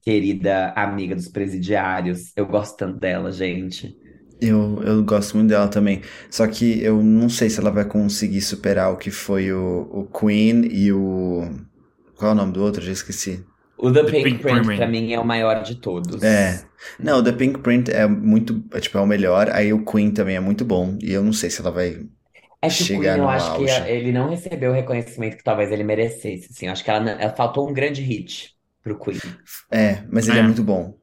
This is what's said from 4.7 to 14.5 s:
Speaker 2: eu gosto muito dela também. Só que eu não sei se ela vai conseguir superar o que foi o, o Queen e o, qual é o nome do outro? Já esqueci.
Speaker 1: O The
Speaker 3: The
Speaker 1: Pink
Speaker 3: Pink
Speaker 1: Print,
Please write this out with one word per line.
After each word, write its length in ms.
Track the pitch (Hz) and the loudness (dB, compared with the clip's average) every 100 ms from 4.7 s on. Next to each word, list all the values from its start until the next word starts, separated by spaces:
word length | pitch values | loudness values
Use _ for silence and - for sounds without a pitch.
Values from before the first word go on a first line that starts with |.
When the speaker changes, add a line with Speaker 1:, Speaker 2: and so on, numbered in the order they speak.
| 104 | -2
Speaker 2:
eu 200 | 104 107 | 0 2
gosto 320 | 104 104 101 107 | 4 2 2 2
muito 120 | 110 | 4
dela 200 | 104 101 | 4 2
também. 340 | 104 104 95 - - - | 2 2 0 -6 -20 -14
Só 180 | - 110 | 0 0
que 360 | 110 120 113 | 2 0 2
eu 200 | 110 107 | 2 4
não 260 | 107 110 120 | 6 6 4
sei 200 | 120 113 | 2 0
se 100 | 107 | 2
ela 100 | 101 | 0
vai 140 | 101 | 0
conseguir 560 | 104 104 101 101 104 98 | 0 0 0 0 -2 -2
superar 520 | 98 98 104 98 95 | -4 -4 0 2 0
o 40 | 92 | -2
que 140 | - | -6
foi 420 | - - 98 95 | -10 -2 -2 0
o, 360 | 95 92 87 - | -2 -2 -4 -6
o 120 | 98 98 - | -8 -10 -2
Queen 480 | 107 104 110 117 117 | 2 4 4 4 2
e 220 | 98 101 | 2 2
o, 560 | 98 95 92 92 87 85 69 - _ _ _ _ _ | 2 0 -2 -2 -2 -4 -10 -14 _ _ _ _ _
qual 160 | 107 | 2
é 20 | |
o 20 | 107 | 2
nome 160 | 95 | 2
do 100 | 92 | 0
outro? 200 | 104 101 | -2 -2
Já 100 | 87 | -6
esqueci. 520 | 95 - 95 - 92 - _ _ - | -8 -8 -8 -8 -8 -14 _ _ -2
Speaker 1:
O 140 | 123 | 4
The 120 | 131 | 4
Speaker 3:
The 60 | 151 | 4
Speaker 1:
Pink 140 | 151 | 2
Speaker 3:
Pink 180 | 135 120 | 2 0
Speaker 1:
Print, 220 | 139 | 2